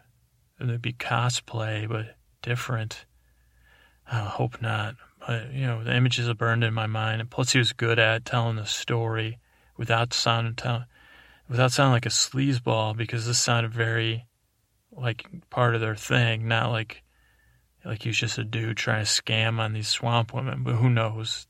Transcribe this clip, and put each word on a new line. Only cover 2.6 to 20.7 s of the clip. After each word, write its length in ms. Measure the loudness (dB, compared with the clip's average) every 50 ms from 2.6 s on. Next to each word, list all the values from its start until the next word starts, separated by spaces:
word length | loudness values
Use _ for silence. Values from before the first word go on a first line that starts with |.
| -4 -4 -4 -4 -4 -6 -10 -14 -18 _ _ _ _ _ _ _ _ _ _ _ _ _ _ _ _ _ _ _ _
I 120 | -6 -4 -4
hope 420 | -4 -4 -2 -2 -2 -2 -4 -4
not. 360 | -4 -2 -2 -2 -4 -6 -8 -12 -18 -20 _ -14 -8
But, 260 | -6 -6 -6 -6 -6
you 140 | -6 -4 -2
know, 160 | -2 -2 -4
the 120 | -2 0 2
images 340 | 4 4 4 2 0 0 -2
are 60 | -2
burned 300 | 0 0 0 2 2 2
in 100 | 2 0
my 120 | 0 -2
mind. 340 | -2 -2 -2 -2 -2 -2 -2
And 100 | -4 -6
plus, 220 | -4 -2 0 2
he 60 | 4 4
was 140 | 4 2
good 260 | 0 0 0 2 4 4
at 260 | 6 4 4 2 -2
telling 320 | -2 -2 0 0 0 -2
the 100 | -2 -4
story 720 | -6 -6 -6 -4 -2 -2 0 0 -2 -2 -2 -4 -4 -6 -10 _ _ _ _ _ _ _
without 360 | -6 -2 0 2 2 2 0
sounding, 420 | 0 0 2 2 2 2 0 -2 -4
tell-, 300 | -4 -4 -2 -2 -2 -4 -8 _ _ -20 -20 -20 -20 -20 -20 -20 _ _ -2
without 240 | 2 4 4 4
sounding 200 | 6 6 6 6
like 120 | 6 4 4
a 60 | 2
sleazeball, 840 | 0 0 0 0 0 0 2 2 2 2 2 0 2 2 2 0 -2
because 320 | -4 -4 -4 -4 -4 -2
this 120 | 0 0 2
sounded 340 | 4 4 4 2 2 0
very, 540 | 0 0 0 0 0 0 0 0 -2 -4 -6 _ _ _ _ _ _ _ _ _ _ _ _ _
like, 340 | -10 -6 -4 -4 -4 -4 -8 -16 -16 -18 -14 -6
part 260 | 0 2 2 4 2
of 60 | 2
their 160 | 0 -2 -4
thing, 500 | -4 -2 0 2 4 4 2 2 0 0
not 240 | 0 0 2 2 0
like, 320 | 0 -2 -4 -6 -10 -18 -20 _ _ _ _ _ _ _ _ _ _ _ _ _ _ _ -10
like 180 | -8 -8 -6
he 80 | -4 -4
was 80 | -2 -2
just 180 | -2 -2 -2
a 80 | -4 -6
dude 320 | -4 -4 -4 -4 -4 -4
trying 280 | -2 0 0 0 2 2
to 60 | 0
scam 500 | 0 0 0 0 0 2 2 2 2 0
on 120 | 0 -2
these 160 | -2 -4 -2 -2
swamp 460 | -2 0 0 2 2 2 2 0 -2
women. 280 | -4 -4 -4 -4 -4
But 120 | -2 0